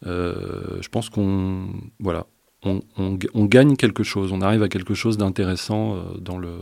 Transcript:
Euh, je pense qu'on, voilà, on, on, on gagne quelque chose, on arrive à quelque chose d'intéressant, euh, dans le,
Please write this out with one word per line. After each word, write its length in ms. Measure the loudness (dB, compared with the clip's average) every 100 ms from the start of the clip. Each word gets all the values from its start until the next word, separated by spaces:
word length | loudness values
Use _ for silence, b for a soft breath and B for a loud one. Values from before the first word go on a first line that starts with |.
| -6
Euh, 720 | -2 -2 -4 -6 -8 -6 -8
je 80 | -4
pense 220 | -4 -2
qu'on, 580 | 0 2 2 0 -2 -6 -10 -14 _
voilà, 260 | -4 -4 -6 _ _ _
on, 180 | -2 -2 -4 -4
on, 220 | -2 -2 -2
on 100 | 2
gagne 320 | 6 8 8 6
quelque 260 | 2 0
chose, 300 | -2 -2 -2
on 80 | 0
arrive 220 | 2 2
à 60 | 2
quelque 260 | -2 -4
chose 240 | -2 0 2
d'intéressant, 760 | 0 0 -2 -2 -2 -2 -2
euh, 60 | -4 -6 -10
dans 200 | -8 -8
le, 100 | -8 -10